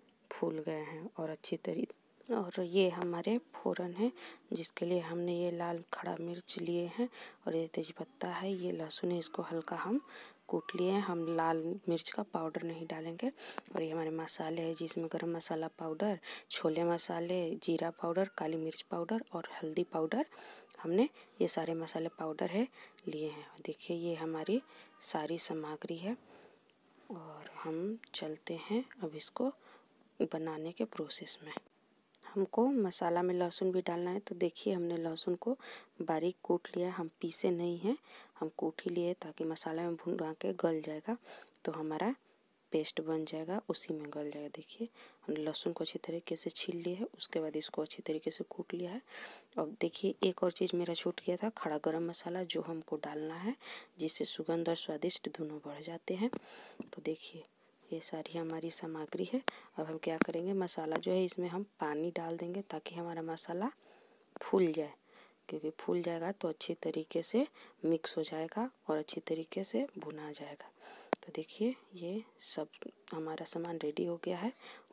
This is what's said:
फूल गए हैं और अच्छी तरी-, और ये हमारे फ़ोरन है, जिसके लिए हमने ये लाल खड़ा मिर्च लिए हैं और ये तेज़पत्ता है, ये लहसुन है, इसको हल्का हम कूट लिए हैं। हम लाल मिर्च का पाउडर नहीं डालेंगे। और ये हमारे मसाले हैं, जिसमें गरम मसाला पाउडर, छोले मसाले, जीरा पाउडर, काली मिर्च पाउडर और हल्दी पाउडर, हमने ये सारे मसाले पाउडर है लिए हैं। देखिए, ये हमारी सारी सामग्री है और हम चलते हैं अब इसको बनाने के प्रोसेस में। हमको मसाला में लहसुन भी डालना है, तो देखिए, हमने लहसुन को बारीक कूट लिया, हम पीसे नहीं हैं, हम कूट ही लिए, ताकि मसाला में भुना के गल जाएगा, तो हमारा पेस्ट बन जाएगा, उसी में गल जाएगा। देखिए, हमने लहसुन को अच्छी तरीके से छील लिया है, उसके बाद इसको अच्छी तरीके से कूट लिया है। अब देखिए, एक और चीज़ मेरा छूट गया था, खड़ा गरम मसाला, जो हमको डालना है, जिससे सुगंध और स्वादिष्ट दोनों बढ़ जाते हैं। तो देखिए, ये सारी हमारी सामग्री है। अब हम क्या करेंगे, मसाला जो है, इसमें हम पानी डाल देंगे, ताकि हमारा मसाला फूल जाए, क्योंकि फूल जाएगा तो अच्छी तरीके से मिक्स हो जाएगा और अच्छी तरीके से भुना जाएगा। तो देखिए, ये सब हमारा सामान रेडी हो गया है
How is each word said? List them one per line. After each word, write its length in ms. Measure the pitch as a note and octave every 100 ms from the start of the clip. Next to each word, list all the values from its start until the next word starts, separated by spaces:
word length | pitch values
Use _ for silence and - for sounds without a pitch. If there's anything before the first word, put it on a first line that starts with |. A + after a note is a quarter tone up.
| _ _ -
फूल 260 | - E3 D#3
गए 260 | D#3 D#3
हैं 260 | D3+ D#3+ F#3 -
और 140 | D#3+
अच्छी 260 | D#3 - E3
तरी-, 340 | - E3 - - _ - -
और 300 | A3+ F3+ F#3+
ये 280 | F3 F#3+ F3+
हमारे 480 | F3+ F3+ E3+ G3 A#3
फ़ोरन 540 | - - - F3 F3+
है, 200 | F3+ A#3+ - - - -
जिसके 340 | E3 E3 - F3
लिए 140 | F3+
हमने 400 | E3 F3 F3 E3+
ये 100 | F3
लाल 340 | E3+ E3+ E3+ -
खड़ा 240 | - F3+ E3+
मिर्च 420 | E3+ F3 - -
लिए 280 | E3+ F3 F3
हैं 220 | A#3 B3 - - - F3
और 100 | E3
ये 100 | D#3+
तेज़पत्ता 600 | - D#3+ - D#3+ - F3+
है, 240 | F3 F#3+
ये 200 | F#3+ F3+
लहसुन 400 | E3+ D#3 - F3+
है, 60 | F3
इसको 240 | D#3+ -
हल्का 340 | E3+ E3 E3 E3
हम 240 | D#3+ C4+ - - - - -
कूट 280 | E3+ - F3+
लिए 140 | F3+
हैं। 100 | G3
हम 360 | G3 E3+ E3 E3
लाल 440 | E3 E3 E3 G3 -
मिर्च 220 | E3 -
का 120 | -
पाउडर 400 | G#3 E3+ D#3+ E3
नहीं 240 | E3 E3 E3
डालेंगे। 420 | D#3+ E3 E3+ B3+ - - - -
और 80 | -
ये 80 | D#3+
हमारे 200 | D#3+ D#3+
मसाले 520 | D#3+ D#3+ - D#3+ E3
हैं, 120 | E3
जिसमें 340 | D#3+ E3 E3+ D#3+
गरम 240 | D#3+ E3+ E3+
मसाला 320 | - D#3+ D#3+
पाउडर, 520 | - E3 D#3 G#3 F#3 - - -
छोले 340 | - E3 D#3+
मसाले, 720 | E3+ E3+ - E3+ E3+ F#3 E3
जीरा 360 | - - E3 E3
पाउडर, 380 | - E3+ E3+ F#3+
काली 280 | - D#3+ D#3+
मिर्च 260 | D#3+ -
पाउडर 420 | - F3 E3+ D3+ -
और 160 | E3+ -
हल्दी 320 | - D#3+ D#3
पाउडर, 420 | F3 E3 D#3+ A#3 D#4+ - - - - -
हमने 260 | E3 F#3 C#4+ - - -
ये 80 | F3
सारे 260 | - D#3+
मसाले 340 | E3 E3 D#3+ E3
पाउडर 420 | - D#3+ D3+ F3
है 180 | F#3+ C4 - - - E3+
लिए 200 | D3+ D#3
हैं। 200 | D3+ D3 - -
देखिए, 300 | - - E3+
ये 180 | E3+
हमारी 480 | D#3+ D#3+ D#3+ D#3 A#3+ - - - -
सारी 380 | - D#3+ D3+ E3
सामग्री 580 | - D#3+ D3+ D3+ - E3
है 200 | F#3 B3 - - - - - - _ - -
और 400 | F3+ D#3+ D3+ D3+
हम 440 | - D#3+ D#3+ G3 A3+ -
चलते 400 | - D#3 D#3 -
हैं 300 | E3 - A3 C4+ C4
अब 120 | E3+
इसको 380 | D3+ - - B3+ - - - - _ _ - D#3+
बनाने 400 | D#3+ D#3+ D#3 E3
के 120 | -
प्रोसेस 540 | A3+ - D3+ - - -
में। 80 | D#3 - - - _ _ _ - -
हमको 320 | G3 F#3+ - B3+
मसाला 560 | C4+ F#3+ - F3 F3
में 120 | F3+
लहसुन 380 | F3+ F3 - F#3+
भी 100 | F3+
डालना 280 | F3+ E3+ F3+
है, 80 | G3
तो 160 | -
देखिए, 380 | F3 B3 - G#3
हमने 240 | F#3+ E3+ E3+
लहसुन 380 | E3 E3 -
को 240 | F3+ A3+ C4+ - - - -
बारीक 340 | E3 D#3 F3 -
कूट 260 | - F3 - F3
लिया, 160 | F3+
हम 180 | F#3 E3+ -
पीसे 300 | E3+ - F#3
नहीं 280 | F3 F3 F3
हैं, 200 | G3 D4 - - - -
हम 100 | D#3 -
कूट 260 | D#3+ -
ही 80 | -
लिए, 240 | F3 F3
ताकि 300 | F3+ D#3+ -
मसाला 380 | D#3+ D#3+ D#3+ D#3+
में 140 | F3 E3
भुना 360 | F3 E3+ D#3+
के 200 | D#3+ F#3+
गल 280 | F3+ E3 D#3+
जाएगा, 360 | D#3 D#3 G#3+ A#3+ - - - -
तो 80 | -
हमारा 420 | D#3+ D#3 D#3 G3+ C4+ _ _ _ _ _
पेस्ट 280 | D#3 D#3 -
बन 240 | D#3+ D#3+
जाएगा, 380 | D#3 D#3+ D#3+ G3+ -
उसी 260 | - -
में 120 | D#3 D3
गल 160 | D3 D3
जाएगा। 180 | D3 D3
देखिए, 400 | - - - A#3 - - - -
हमने 120 | D#3
लहसुन 320 | D#3 D3+ E3+
को 120 | E3
अच्छी 140 | D#3+ -
तरीके 380 | - E3+ - E3
से 140 | E3+
छील 260 | - - F3
लिया 200 | F3 F3+
है, 80 |
उसके 360 | A3+ - - E3
बाद 160 | D#3 D3+
इसको 260 | - -
अच्छी 200 | D#3 -
तरीके 280 | - D#3 -
से 140 | -
कूट 300 | - - -
लिया 160 | F3 F3
है। 120 | A#3 - - - - - -
अब 180 | D#3 -
देखिए, 340 | E3+ - F#3+ -
एक 200 | F#3+ -
और 100 | F3+
चीज़ 240 | - F3+ F3
मेरा 180 | F3
छूट 260 | E3 F3+ - -
गया 100 | F3
था, 120 | A3
खड़ा 300 | - D#3+ D3+
गरम 300 | D#3+ D#3+ E3+
मसाला, 340 | - - F3+
जो 200 | F3 D#3+
हमको 340 | E3+ D#3+ - D3+
डालना 380 | D3+ D3+ D#3
है, 220 | E3 G3+ C#4 - - - -
जिससे 260 | D#3 -
सुगंध 440 | - - D#3+ E3 E3+
और 60 |
स्वादिष्ट 540 | E3 - D3+ F3 - D3+
दोनों 300 | D#3+ D3+ D3+
बढ़ 220 | D3 D3
जाते 340 | D#3+ E3 -
हैं। 160 | F#3 A#3+ - - - - -
तो 200 | - -
देखिए, 420 | - D#3+ - E3+ - _ _ _ -
ये 80 | E3
सारी 380 | - D#3+ - E3+
हमारी 320 | D#3+ D#3+ E3
सामग्री 540 | - D#3+ D#3+ D3+ -
है। 180 | F3+ C4 - - - -
अब 100 | D#3
हम 120 | D#3+
क्या 200 | E3+ D#3+
करेंगे, 340 | - E3 F3+
मसाला 440 | G3 F3+ - D#3 D#3+
जो 160 | F#3
है, 120 | F#3
इसमें 240 | F3+ - F3+
हम 140 | F3+
पानी 480 | G3+ - D3+ D3 E3+
डाल 260 | E3 E3 E3+
देंगे, 260 | E3+ F#3+
ताकि 320 | G3 D#3 -
हमारा 280 | E3+ E3+ E3
मसाला 480 | E3 E3 - E3+ A#3+ - - - - - - -
फूल 300 | - G3 E3+
जाए, 220 | D#3 D3 - _ - - _ -
क्योंकि 220 | D#3 D#3
फूल 320 | - - F3
जाएगा 300 | E3+ E3 E3+
तो 160 | G3 E3+
अच्छी 260 | D#3 -
तरीके 480 | E3 D#3+ D#3+ D#3 E3
से 240 | - A3+ D4+ - - -
मिक्स 320 | E3 D#3+ - E3
हो 60 |
जाएगा 480 | D#3 D#3+ E3 G#3+ B3+ - -
और 60 | D#3
अच्छी 240 | D3+ E3
तरीके 440 | - D#3+ D#3+ F#3+
से 220 | F#3+ A3+ C#4 F#3
भुना 340 | D#3 D3+ D3+
जाएगा। 380 | D3 - - - - - - - - -
तो 60 |
देखिए, 420 | D#3+ D#3 - A3+ C4 -
ये 300 | F3+ E3+ G#3 A3+ -
सब 300 | - - D3+ - - - -
हमारा 300 | D#3+ D#3+ D#3+
सामान 340 | D#3+ E3 E3+ E3
रेडी 260 | D3+ D3+
हो 160 | F3 E3+
गया 140 | F3+ F3
है 140 | A3 - - - -